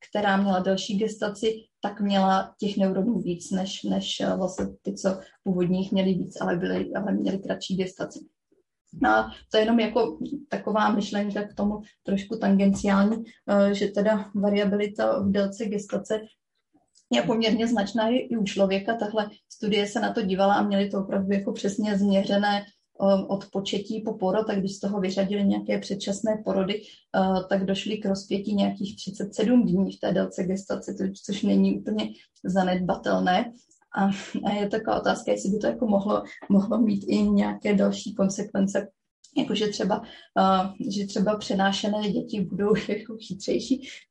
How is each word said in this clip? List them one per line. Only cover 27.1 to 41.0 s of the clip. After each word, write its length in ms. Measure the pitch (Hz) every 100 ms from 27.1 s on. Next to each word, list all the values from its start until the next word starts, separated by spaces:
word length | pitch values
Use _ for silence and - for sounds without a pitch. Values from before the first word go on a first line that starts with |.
| 190 190 185 185
tak 160 | 196 190
došli 320 | 196 208 214
k 80 | 196
rozpětí 500 | 196 - 202 202 202
nějakých 400 | 196 196 196 -
třicet 400 | - - 196 -
sedm 300 | 208 247 185
dní 260 | 180 190
v 80 | -
té 120 | 208
délce 320 | 190 190 -
gestace, 500 | 180 190 - 196 -
to, 100 | 196 196 196 -
což 180 | 196
není 360 | 202 196 196 196
úplně 280 | - 214 214 - - _ 190
zanedbatelné. 1080 | 190 185 185 180 196 208 190 185 185 240 - _ _ _ -
A, 120 | 196 196 - 202
a 80 | 196
je 180 | 208 202
taková 300 | 220 226 208
otázka, 320 | 202 190 -
jestli 180 | 208 196
by 80 | 214
to 100 | 233
jako 200 | 226 220
mohlo, 360 | 196 202 208 - - -
mohlo 320 | 196 226 220
mít 240 | 214 196 -
i 100 | 208
nějaké 560 | 208 202 208 - 214
další 420 | 202 202 202 202 -
konsekvence, 720 | 196 - - 202 196 196 202 _ _ _ - 294
jakože 300 | - 202 214
třeba, 340 | 208 196 214 - - - -
eh, 520 | 190 190 190 - -
že 140 | 202